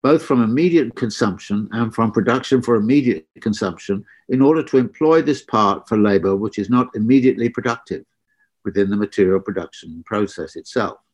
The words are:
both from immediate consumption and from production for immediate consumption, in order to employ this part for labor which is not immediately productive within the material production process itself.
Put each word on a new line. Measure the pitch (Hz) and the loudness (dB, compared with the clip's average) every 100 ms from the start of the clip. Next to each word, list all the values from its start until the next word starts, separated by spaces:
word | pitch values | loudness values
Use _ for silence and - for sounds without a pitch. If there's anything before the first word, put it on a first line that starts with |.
both | - 156 | 2 0
from | - 131 | 2 0
immediate | 113 123 175 165 117 - | 2 2 2 2 0 -4
consumption | 117 - 113 90 - 104 107 | -8 -2 -2 -2 -6 -6 -4
and | 113 117 113 | -4 -4 0
from | 113 | 0
production | 113 107 127 - 131 | 0 0 0 0 0
for | 120 117 | 2 0
immediate | 107 143 123 82 _ - | 2 2 2 -2 _ -8
consumption, | 113 104 101 82 - 101 - _ _ | -6 -4 -4 -6 -6 -6 -8 _ _
in | 131 | 2
order | 135 160 | 4 2
to | 143 135 | 2 0
employ | 120 - 156 160 | 0 0 2 4
this | 143 135 | 2 -4
part | - 110 101 95 - | -2 0 2 0 -2
for | 107 | 0
labor | 104 98 95 98 | 4 2 2 -2
which | 104 - | -4 -6
is | 98 | -2
not | 123 123 117 | 0 0 -4
immediately | 110 131 127 127 117 | 2 4 4 2 -2
productive | 120 117 117 - - - _ _ _ _ _ 104 | -2 -4 -6 -6 -12 -12 _ _ _ _ _ -6
within | 98 98 | -2 0
the | 101 | 0
material | 104 - 92 95 | -2 0 2 2
production | 95 95 82 - 82 82 - | -2 -8 -10 -16 -18 -18 -8
process | 104 101 - 80 82 | -4 -4 -6 -12 -12
itself. | - - 98 - _ | -8 -4 -4 -8 _